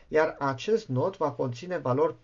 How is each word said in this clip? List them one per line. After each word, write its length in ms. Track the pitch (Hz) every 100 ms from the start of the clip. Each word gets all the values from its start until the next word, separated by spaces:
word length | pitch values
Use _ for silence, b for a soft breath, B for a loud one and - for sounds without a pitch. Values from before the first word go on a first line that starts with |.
| B
iar 280 | 151 156 -
acest 500 | 139 127 - 220 -
nod 280 | 127 170 190
va 160 | 151
conține 460 | - 135 120 180 175
valori 360 | 139 127 160 -